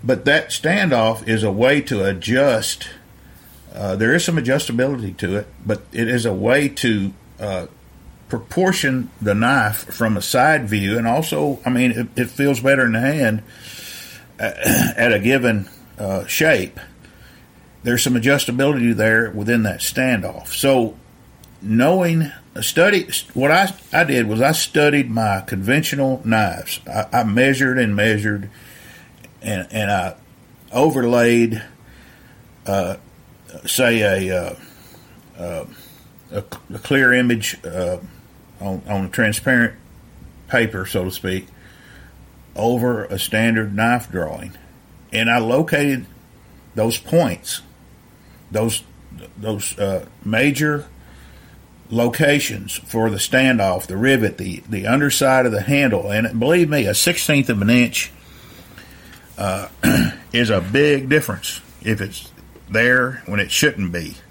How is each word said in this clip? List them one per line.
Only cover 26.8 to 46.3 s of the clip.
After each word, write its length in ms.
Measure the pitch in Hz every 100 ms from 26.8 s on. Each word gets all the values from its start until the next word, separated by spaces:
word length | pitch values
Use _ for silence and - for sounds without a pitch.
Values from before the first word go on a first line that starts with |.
| -
I, 180 | 107 - 120
I 40 |
measured 540 | 113 107 135 131 135 127
and 180 | 113 101
measured, 540 | 110 107 107 104 101 - - - - - - - - -
and, 260 | - 98 90
and 200 | 110 101
I 240 | 101 90 - - - - - -
overlaid, 880 | 117 156 135 120 120 120 117 117 113 - - - - - - - - - - -
uh, 300 | 98 90 95 - - - - - - -
say, 640 | - 123 117 104 95 95
a, 80 | 92
uh, 180 | 87 90 - - - - - - - -
uh, 280 | 87 82 - - - - - - -
a, 120 | 85 - - -
a 60 | 110
clear 320 | - 139 127
image, 440 | 123 123 117 107 - 87
uh, 320 | 90 90 90 - - - - - -
on, 200 | 98 92 -
on 160 | 101 95
a 40 |
transparent 640 | - 110 107 - 127 117 - - - - - - - -
paper, 380 | 123 113 98 95
so 180 | 101
to 80 | 92
speak, 360 | - 95 92 - - - - - - - - - - - -
over 480 | 113 123 123 117 104
a 140 | 95
standard 560 | - 110 113 113 104 101
knife 340 | 117 120 -
drawing. 440 | 92 80 76 - - - - - - -
And 180 | 110 113
I 100 | 117
located 640 | 113 127 160 147 147 135 - - -